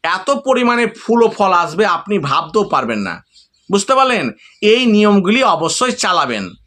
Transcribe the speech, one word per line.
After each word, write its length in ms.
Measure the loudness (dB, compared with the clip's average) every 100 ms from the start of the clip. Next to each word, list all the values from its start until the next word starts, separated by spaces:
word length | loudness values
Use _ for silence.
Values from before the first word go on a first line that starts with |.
এত 240 | -2 -4 -2 -2 0
পরিমাণে 400 | 0 2 0 -2 -6
ফুল 200 | -2 2
ও 60 | 2
ফল 220 | 2 2
আসবে, 300 | 2 0 -2 -2
আপনি 300 | -2 -2 -4
ভাবতেও 440 | -2 -2 0 -2
পারবেন 360 | 0 -2 -2 -4
না, 160 | -6 -10 _ _ _ _ -2
বুঝতে 240 | -2 2 2
পারলেন? 300 | 2 0 -4 -8 -20 _
এই 200 | 2 2 4
নিয়মগুলি 560 | 4 4 4 2 2
অবশ্যই 480 | 2 0 -2 -2 -4
চালাবেন। 540 | -2 -2 -2 -2 -4 -8 -14